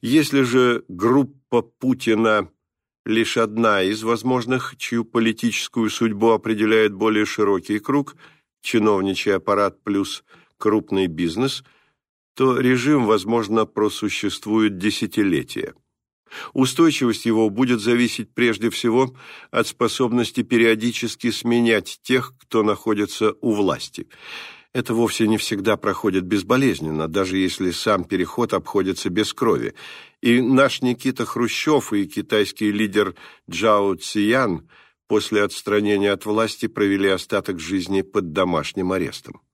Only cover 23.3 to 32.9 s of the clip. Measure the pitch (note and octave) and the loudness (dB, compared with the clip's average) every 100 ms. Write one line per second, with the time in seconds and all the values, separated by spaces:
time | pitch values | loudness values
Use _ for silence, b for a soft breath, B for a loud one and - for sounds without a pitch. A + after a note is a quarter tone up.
23.3 | - A#2+ G#2 G2 - - - - B B | -2 -2 0 0 0 -8 -14 -18 B B
24.3 | B B B B C3 - A#2 A#2 - A2 | B B B B -6 -2 0 0 2 0
25.3 | G#2+ - G2+ G2+ G#2 G#2 F#2+ G#2+ F#2+ F2+ | 2 -2 -2 0 0 -2 0 0 0 0
26.3 | G2+ F#2 B2+ C3+ F2+ D#2 D#2 D#2+ E2 F#2 | -2 0 2 2 0 -4 -4 -2 -2 -2
27.3 | F#2+ F#2 - F#2 E2+ - G2+ F2 F#2+ F2 | 0 -2 -2 -4 -2 0 0 0 -2 -2
28.3 | - A#2 F#2+ - G2+ F#2+ F2+ G2 F#2 G#2+ | -2 -2 -2 -2 -2 0 -2 -4 -2 -2
29.3 | - A#2+ D#2 A#1 - B B B B A#2+ | 0 0 0 -2 -10 B B B B 2
30.3 | A#2+ B2 C3 C3+ - B2+ A#2+ C3 B2+ A2+ | 2 4 4 4 2 -2 0 -4 -4 -4
31.3 | - A#2+ - - D3+ - G#2 G2 - G2 | -2 -2 -2 2 0 2 -2 -2 -6 -2
32.3 | G#2+ G2+ - G#2+ G#2 G#2+ | 0 0 0 -2 0 0